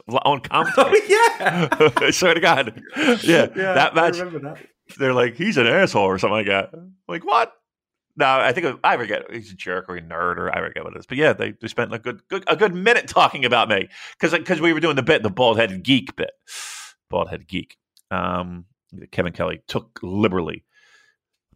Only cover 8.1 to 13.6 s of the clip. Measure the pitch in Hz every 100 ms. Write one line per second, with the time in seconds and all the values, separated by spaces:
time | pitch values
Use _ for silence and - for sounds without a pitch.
8.1 | - 139 131 117 151 165 - 170 160 107
9.1 | 82 - 82 101 92 92 90 90 87 82
10.1 | 82 87 87 87 90 85 - 82 - -
11.1 | 127 151 104 107 - 110 - 113 110 123
12.1 | 107 _ 190 - 160 208 180 208 226 -
13.1 | 185 143 147 123 117